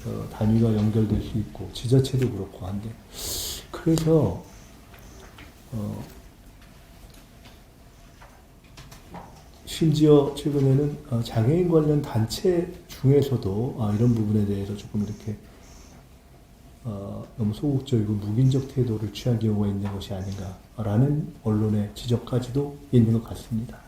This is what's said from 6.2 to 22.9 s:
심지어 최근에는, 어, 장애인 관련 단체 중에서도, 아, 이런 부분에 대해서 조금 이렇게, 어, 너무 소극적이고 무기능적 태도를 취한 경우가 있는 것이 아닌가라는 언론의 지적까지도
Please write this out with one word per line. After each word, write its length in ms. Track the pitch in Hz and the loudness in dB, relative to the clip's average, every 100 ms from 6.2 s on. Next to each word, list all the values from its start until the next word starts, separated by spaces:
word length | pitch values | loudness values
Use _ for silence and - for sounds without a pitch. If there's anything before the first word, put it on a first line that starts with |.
| - - - - - - - - - - - - - - - - - - - - - - - - - - - - - - - - - - - | -20 -20 -20 -20 -20 -20 -20 -20 -20 -20 -20 -20 -20 -20 -20 -20 -20 -20 -20 -20 -20 -20 -20 -20 -20 -20 -20 -20 -20 -18 -18 -20 -20 -20 -12
심지어 680 | - 165 151 151 147 139 - | 0 2 6 8 8 6 0
최근에는, 640 | 156 143 135 135 147 147 - | -2 0 2 2 2 -4 -6
어, 120 | 117 | -4
장애인 480 | 117 117 113 170 175 | -2 0 2 2 4
관련 320 | 160 151 147 | 4 4 2
단체 720 | 135 113 110 - 190 175 175 - - | 0 -2 -2 -2 0 0 -2 -8 -18
중에서도, 880 | - 131 143 - 117 95 101 131 - | 0 4 4 4 0 -2 -4 -4 -4
아, 160 | 107 | -2
이런 220 | 104 123 113 | 2 2 2
부분에 300 | 107 107 101 | 2 2 2
대해서 320 | 101 98 101 | -2 -6 -8
조금 260 | - 107 | -6 -4
이렇게, 320 | 101 - - 104 - - - - - - - - - - - - - - 123 | -4 -6 -10 -10 -14 -20 -20 -20 -20 -20 -20 -20 -20 -20 -20 -20 -20 -16 -12
어, 400 | 101 101 107 117 - | -10 -10 -12 -12 -4
너무 180 | 107 | -4
소극적이고 600 | 107 147 131 - 117 104 | -2 -2 -2 0 0 0
무기능적 600 | 107 104 110 131 135 - | -2 -2 2 4 4 0
태도를 380 | 135 113 107 104 | -2 0 -2 -4
취한 260 | - 127 110 | -4 -2 0
경우가 300 | 110 104 101 | 2 2 0
있는 240 | 98 101 | -2 -4
것이 220 | 98 - | -6 -8
아닌가라는 1200 | 98 98 98 92 - - - 101 107 143 147 - - | -8 -6 -8 -10 -12 -14 -6 0 4 4 2 -4 -6
언론의 480 | 110 107 107 104 104 - | -2 0 2 0 -2 -6
지적까지도 840 | 120 117 - 123 123 135 143 - - | -2 -2 0 -4 -2 -2 -4 -6 2